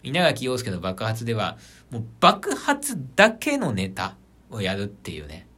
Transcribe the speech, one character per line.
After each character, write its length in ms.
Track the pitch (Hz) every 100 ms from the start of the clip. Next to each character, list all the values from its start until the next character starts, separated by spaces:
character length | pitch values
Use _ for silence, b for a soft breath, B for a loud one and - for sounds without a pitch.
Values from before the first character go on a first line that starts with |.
稲 180 | 131 156
垣 240 | 170 113 127
陽 140 | 127
介 100 | 117
の 100 | 90
爆 240 | 92 92
発 220 | 110 110 117
で 80 |
は、 240 | 113 92 - B B -
も 100 | 120
う 40 | 113 -
爆 360 | 175 - 403 269
発 440 | - 285 - 208 131 -
だ 160 | 214
け 260 | 233 302 285
の 160 | 180
ネ 160 | 98 95
タ 260 | 95 95 - - _ _
を 100 | 113
や 140 | 95 98
る 80 |
っ 40 | 101
て 240 | - -
い 80 | 80
う 60 | 73
ね。 200 | 82 -